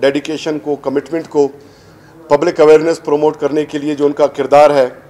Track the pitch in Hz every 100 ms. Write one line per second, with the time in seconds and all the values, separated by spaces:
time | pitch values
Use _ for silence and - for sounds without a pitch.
0 | 131 147 - 147 160 156 147 139 139 139
1 | 143 160 156 147 139 - - - - -
2 | - - - 143 170 165 151 156 160 165
3 | - 147 151 151 143 151 147 151 143 143
4 | 143 147 143 - 127 143 147 143 127 -